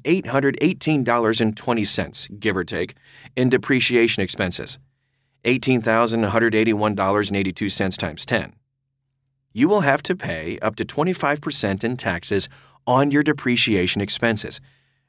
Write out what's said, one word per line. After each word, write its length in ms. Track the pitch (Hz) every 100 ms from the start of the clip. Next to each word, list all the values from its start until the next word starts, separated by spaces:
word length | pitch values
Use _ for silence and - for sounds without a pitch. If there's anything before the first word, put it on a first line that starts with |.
| 147
eight 220 | 185 -
hundred 300 | 135 139 -
eighteen 420 | 165 - 156 147
dollars 360 | 117 120 113 113
and 160 | 110 107
twenty 300 | - 117 98
cents, 420 | - 82 - - 104
give 160 | 107 92
or 100 | 82
take, 300 | 82 92 - _ - - -
in 140 | 127
depreciation 720 | 127 - 131 - 120 117 -
expenses. 560 | 92 - 92 - - - _ _ _ _ _ _ 117
eighteen 360 | 127 131 127
thousand 400 | 113 113 117 113
one 100 | 104
hundred 240 | 113 113 110
eighty-one 400 | 110 104 107 101
dollars 340 | 98 104 98
and 80 | 98
eighty-two 320 | 95 - 101
cents 280 | - 95 -
times 280 | 85 78 -
ten, 280 | 113 76 - _ _ _ _ _ _ _ _ _
you 140 | 107 302
will 140 | 208
have 220 | 143 143
to 120 | - 185
pay 440 | 165 165 80 -
up 160 | 110 113
to 100 | 110
twenty-five 560 | - 175 175 143 147
percent 420 | 151 - 101 98
in 140 | 117 123
taxes 520 | - 87 - 101 - - - _ -
on 260 | 127 143
your 120 | 143
depreciation 800 | 147 147 127 120 - 98 90 101
expenses. 580 | 101 - 117 110 - - - _ _ _